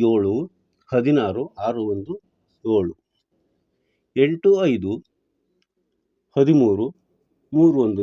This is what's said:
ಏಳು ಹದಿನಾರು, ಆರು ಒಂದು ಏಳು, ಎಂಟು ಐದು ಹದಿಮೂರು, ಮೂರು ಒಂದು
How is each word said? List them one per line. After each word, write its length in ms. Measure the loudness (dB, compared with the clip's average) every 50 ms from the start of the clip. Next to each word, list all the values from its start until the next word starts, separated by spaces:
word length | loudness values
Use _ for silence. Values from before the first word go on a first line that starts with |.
| 2
ಏಳು 300 | 2 2 2 0 0 -2 -4 -6 -8 -12 _ _ _ _ _ _ _
ಹದಿನಾರು, 540 | -2 -2 0 2 0 0 0 -2 -4 -6 -8 -10 -10 -8
ಆರು 240 | -6 -6 -4 -4 -6
ಒಂದು 280 | -6 -6 -6 -8 -10 -12 -14 -14 _ _ _ _ _ _ _ -4
ಏಳು, 300 | -2 0 0 0 -2 -6 -12 _ _ _ _ _ _ _ _ _ _ _ _ _ _ _ _ _ _ _ _ _ _ _
ಎಂಟು 340 | 0 0 0 0 0 2 2 2 4 2
ಐದು 260 | 0 0 -2 -4 -6 -8 -8 -12 _ _ _ _ _ _ _ _ _ _ _ _ _ _ _ _ _ _ _ _ _ _ _ _ _ _
ಹದಿಮೂರು, 500 | 0 2 4 4 4 4 2 0 -2 -4 -8 -10 _ _ _ _ _ _ _ _ _ _ _ 0
ಮೂರು 240 | 2 4 4 4 2 0
ಒಂದು 200 | 0 -2 -4